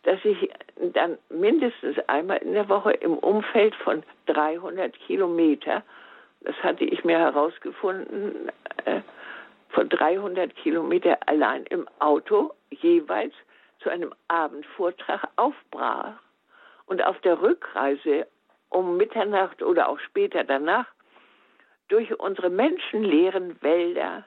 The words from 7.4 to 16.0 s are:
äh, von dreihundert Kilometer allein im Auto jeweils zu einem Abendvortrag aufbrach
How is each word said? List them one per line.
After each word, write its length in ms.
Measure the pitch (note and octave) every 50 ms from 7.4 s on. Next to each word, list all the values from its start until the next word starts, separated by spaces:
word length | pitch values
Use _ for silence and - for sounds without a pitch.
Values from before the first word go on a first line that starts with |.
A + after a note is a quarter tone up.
| D3 E3 - - - - F3+ - - F#3+ F#3 F#3+ - - - G3 G3+ G3+ - - - - - _ _ - - - -
äh, 160 | - - G3 G#3 - - - - - - - - - _ _ _ _
von 220 | - - - -
dreihundert 680 | - E3 C3+ D3+ F3+ G3 G3+ G3+ F3+ F#3+ F3+ - -
Kilometer 600 | - - D#3+ D#3 E3+ D#3 C#3+ E3+ F3+ F3+ E3+ - - -
allein 380 | - D3 D#3 C#3 G#2+ C3 C3+ -
im 200 | - - F3 - - _ _
Auto 560 | D3+ D3+ D3 D3+ - - G#3+ G#3 C#4 D#4 - _ _ _
jeweils 640 | - - - - E3+ E3+ D4+ D4 F3+ - A3+ D4 - - _ _ _ _ _ _ _ _
zu 100 | - G3+
einem 240 | - F3 E3+ - - _ _ _
Abendvortrag 1000 | E3+ E3+ D#3+ D3 - C#3+ D#3 - - - F#3+ F3 F3 - - - D3+ - - - _
aufbrach 840 | - A3 D4 C#4 - _ _ - - B2+ A#2+ - -